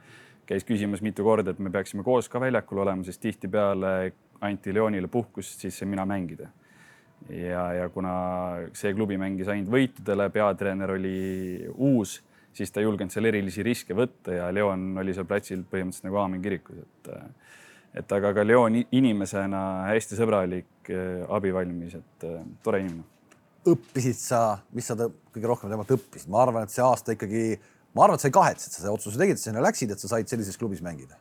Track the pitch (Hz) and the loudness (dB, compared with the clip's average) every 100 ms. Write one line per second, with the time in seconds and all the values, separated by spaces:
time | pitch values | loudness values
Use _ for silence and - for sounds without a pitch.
0 | - - - _ - 98 - 110 104 98 | -20 -20 -20 _ -4 -4 0 -2 0 -2
1 | 107 95 104 110 95 87 98 98 95 101 | -4 0 4 4 2 -2 -4 -4 -4 -6
2 | 110 127 - 123 131 117 - 98 98 92 | 0 0 0 -2 0 0 -2 -2 0 0
3 | 92 - 117 113 95 107 101 95 95 95 | -6 -6 -6 -6 -2 0 2 2 0 -2
4 | 92 - _ - 101 98 101 101 110 101 | -2 -6 _ -8 -6 -6 -2 0 2 0
5 | 90 123 113 - 95 - 95 - 95 98 | -2 -2 -4 -8 -12 -10 -10 -6 -6 -4
6 | 95 98 82 78 - - _ _ - - | -2 -2 -4 -10 -16 -20 _ _ -20 -20
7 | _ _ - 87 87 90 87 90 90 95 | _ _ -14 -8 -4 -2 -2 -2 -4 -4
8 | 92 90 90 90 90 87 82 - 104 98 | -4 -2 -2 -2 -4 -6 -10 -4 -2 0
9 | 104 95 95 95 92 104 95 127 131 - | 0 0 -2 -2 -2 -2 2 2 2 0
10 | 98 101 98 107 104 92 98 95 95 95 | -2 0 2 4 2 2 0 -2 -2 -2
11 | 95 95 95 95 92 90 82 87 139 127 | -2 -2 -4 -4 -6 -8 -10 0 4 4
12 | 98 - - _ _ - 101 104 107 101 | 2 -4 -18 _ _ -8 -4 0 0 0
13 | 92 107 113 107 98 95 104 120 - 92 | -2 0 2 2 0 -2 0 -2 -2 0
14 | 127 - - 90 87 95 104 92 95 95 | 0 -2 -6 -4 -2 2 2 0 -2 -2
15 | 95 92 90 101 - 95 90 95 92 90 | -2 -4 -2 -2 -2 -8 -4 -4 -4 -6
16 | 92 101 95 92 101 90 - 85 - _ | -4 0 0 -2 -4 -6 -8 -18 -20 _
17 | - - - - - - - - _ - | -16 -16 -16 -20 -20 -20 -20 -20 _ -12
18 | - 98 101 101 104 123 113 117 123 127 | -2 2 2 4 6 8 6 4 2 4
19 | 135 104 98 101 98 98 95 92 95 110 | 4 4 0 -2 -2 -2 -2 -2 0 0
20 | - 104 113 104 92 92 - _ - 92 | 0 0 2 4 2 -2 -8 _ -8 -6
21 | 92 90 90 101 95 92 90 87 85 85 | -4 -6 -2 0 0 0 -2 -4 -8 -12
22 | - _ 82 85 80 - 110 101 95 82 | -18 _ -10 -8 -12 -6 0 0 0 -6
23 | 80 _ _ _ _ _ 185 165 - 131 | -14 _ _ _ _ _ 4 4 2 -2
24 | 127 113 - 120 113 101 - 120 - 113 | 0 -2 0 2 2 0 -6 -10 -6 -2
25 | 117 - _ 113 113 120 101 110 101 127 | -2 -4 _ -6 -2 -2 -2 -6 2 0
26 | - - - 104 127 113 107 - 127 120 | 0 -16 0 4 4 4 -2 2 4 4
27 | - 107 104 113 113 104 - _ _ 117 | 0 -4 -2 0 0 -2 -6 _ _ 6
28 | 196 160 143 185 160 87 - - 95 110 | 6 6 4 6 4 2 -8 -8 -4 -4
29 | 107 107 196 170 117 110 170 220 113 101 | -4 2 2 2 -2 0 0 0 -4 -4
30 | 98 113 107 117 98 - 117 92 85 78 | -2 -2 0 -4 -4 -6 -6 -6 -8 -10
31 | 65 - | -14 -20